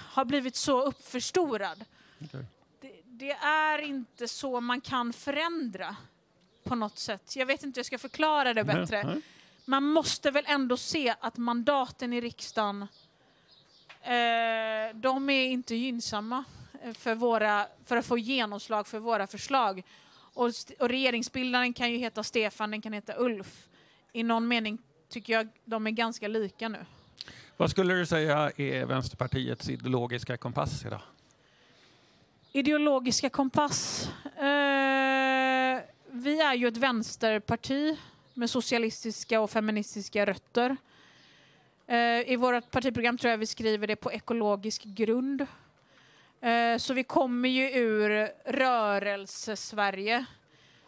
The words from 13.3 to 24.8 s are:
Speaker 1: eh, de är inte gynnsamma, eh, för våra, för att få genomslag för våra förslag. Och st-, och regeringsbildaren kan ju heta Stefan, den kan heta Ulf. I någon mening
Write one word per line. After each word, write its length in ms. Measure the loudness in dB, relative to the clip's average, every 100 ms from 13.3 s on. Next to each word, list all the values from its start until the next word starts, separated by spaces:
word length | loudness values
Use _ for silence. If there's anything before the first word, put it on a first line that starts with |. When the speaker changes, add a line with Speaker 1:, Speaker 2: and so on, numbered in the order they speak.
| _ _ -20 _ _ -20 -14
Speaker 1:
eh, 920 | -2 2 2 2 2 0 0 -2 -4
de 360 | -2 0 2 2
är 160 | 2 2
inte 260 | 0 -2
gynnsamma, 720 | -2 -2 -2 -4 -4 -4 -6 -6 -14 -20 -16
eh, 100 | -14
för 220 | -6 -2
våra, 520 | 2 4 4 4 2 0 -8
för 120 | -2 0
att 100 | 2
få 120 | 0
genomslag 680 | 0 0 -2 -4 -4 -2 -2
för 120 | -6
våra 280 | -2 0 -2
förslag. 560 | -6 0 2 2 0 -10 -20 -20 -20 -12
Och 140 | -2 -2
st-, 260 | -2 -10 -2
och 100 | 0
regeringsbildaren 840 | 2 0 0 -2 -4 0 0 0
kan 180 | 0 -2
ju 40 | -2
heta 240 | -4 -6
Stefan, 480 | -2 0 0 -2 -4
den 120 | -4
kan 100 | -6
heta 200 | -8 -6 -2
Ulf. 500 | 0 -2 -8 -16 -20 _ _ _ _
I 100 | -4
någon 260 | 0 0 2
mening 300 | 0 -2 -6